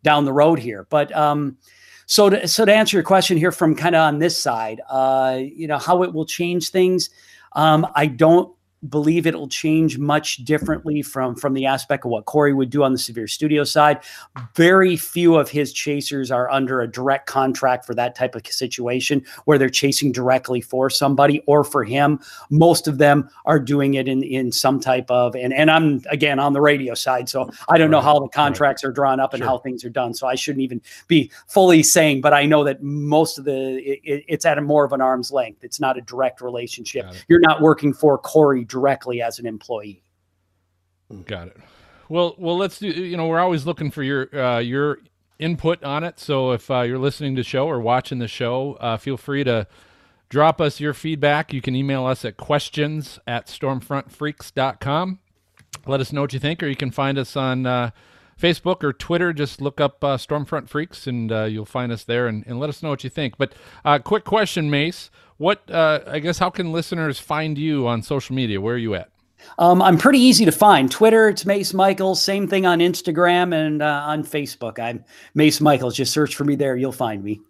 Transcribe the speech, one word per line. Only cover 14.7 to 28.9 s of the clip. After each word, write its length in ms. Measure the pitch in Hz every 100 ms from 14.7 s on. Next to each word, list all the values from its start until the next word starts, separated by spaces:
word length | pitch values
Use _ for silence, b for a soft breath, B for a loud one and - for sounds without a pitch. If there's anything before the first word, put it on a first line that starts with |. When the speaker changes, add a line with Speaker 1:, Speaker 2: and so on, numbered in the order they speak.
| 190 185 165
Speaker 1:
few 400 | - 175 170 165
of 140 | 135
his 240 | 147 131
chasers 580 | - - 143 139 143 127
are 180 | 127 123
under 300 | 135 131 131
a 100 | 113
direct 360 | 123 131 135 -
contract 580 | 135 135 127 135 127 -
for 80 | 117
that 200 | 123 -
type 200 | 127 120
of 120 | 113
situation 800 | - 127 - 120 127 - 143 131 B
where 140 | - 147
they're 100 | 131
chasing 460 | - 139 - 143
directly 480 | 123 123 131 127 123
for 280 | - 127 135
somebody 540 | - 139 139 143 147 -
or 200 | 147 143
for 180 | 143
him. 380 | 107 131 143 151 B B B
Most 380 | 147 170 165 -
of 120 | 135
them 300 | 143 147 143 b
are 160 | - 156
doing 360 | 127 143 139 139
it 120 | 131
in, 160 | 131
in 260 | 135 131 127
some 300 | - 135 135
type 320 | 135 127 123
of, 240 | 123 123 123
and, 180 | 123
and 160 | 131 156
I'm, 320 | 160 156 135 -
again, 300 | 147 147 139
on 140 | 143
the 80 | 139
radio 320 | 147 143 131
side, 340 | 113 - 127 127
so 220 | 135 123 B -
I 100 | 165
don't 140 | 160
know 60 | 156
Speaker 2:
Right. 80 | 143
Speaker 1:
how 140 | 151
the 100 | 139
contracts 560 | - 147 135 143 135
Speaker 2:
Right. 60 | 135